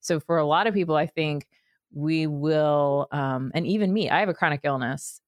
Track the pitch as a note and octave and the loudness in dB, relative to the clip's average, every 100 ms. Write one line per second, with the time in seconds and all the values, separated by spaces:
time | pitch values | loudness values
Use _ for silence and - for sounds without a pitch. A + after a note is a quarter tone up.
0 | - E3 - E3+ D3+ D#3 G#3+ G3+ E3+ D#3 | -2 -4 0 0 2 2 2 0 0 0
1 | D#3 - D#3 D3 - _ _ _ _ D3 | 0 -2 -2 -4 -8 _ _ _ _ -6
2 | D3+ D#3+ D#3 D3 D3 D#3 D3+ D3 C#3+ C#3+ | -2 0 0 -2 0 2 2 2 2 0
3 | C#3+ D3 C3+ C3 C3 D#3 E3+ G#3 G3+ G3+ | -2 -2 -2 -2 -2 -4 -2 0 2 0
4 | E3+ D#3 G3+ E3+ E3+ C#3+ D3 C3+ B2 C#3 | 2 2 0 0 0 0 -2 -2 -2 -4
5 | - - | -10 -16